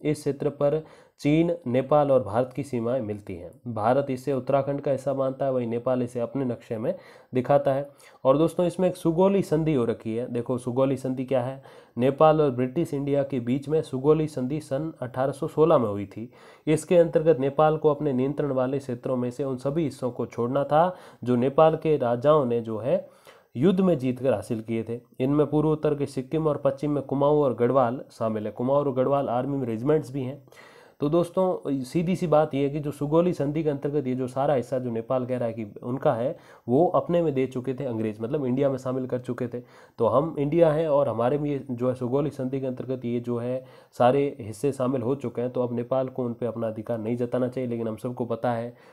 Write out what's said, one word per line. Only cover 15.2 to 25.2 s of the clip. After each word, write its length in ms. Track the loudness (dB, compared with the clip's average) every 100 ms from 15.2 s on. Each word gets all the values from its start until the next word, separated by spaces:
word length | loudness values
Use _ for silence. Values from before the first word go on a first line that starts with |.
| -4
सौ 160 | -2 -4
सोलह 300 | 2 6 6
में 120 | 4
हुई 160 | -2 -8
थी। 260 | -10 -14 -16 -20 -8 0
इसके 300 | 0 4 6
अंतर्गत 420 | 6 4 4 4
नेपाल 380 | 2 4 4 4
को 120 | 2
अपने 240 | 2 0
नियंत्रण 380 | 2 0 0 -2
वाले 280 | 0 0 -2
क्षेत्रों 380 | -4 -6 -4 -2
में 140 | -2
से 120 | -4
उन 140 | -4 -4
सभी 260 | -4 -2
हिस्सों 280 | -2 -4 -6
को 140 | -4 -6
छोड़ना 380 | -2 -2 0
था 320 | 2 4 2 0 -14 -8
जो 120 | 0 2
नेपाल 400 | 2 6 6 4
के 220 | 2 2
राजाओं 480 | 2 2 4 4 4
ने 160 | 0
जो 160 | -2 -4
है 300 | -2 -2 -4 -18 -20 -20 _ 2
युद्ध 220 | 4 4
में 160 | 4 2
जीतकर 360 | 0 -2 0
हासिल 280 | 0 -2 -6
किए 220 | -4 -4 -4
थे। 100 | -8 -10
इनमें 260 | -4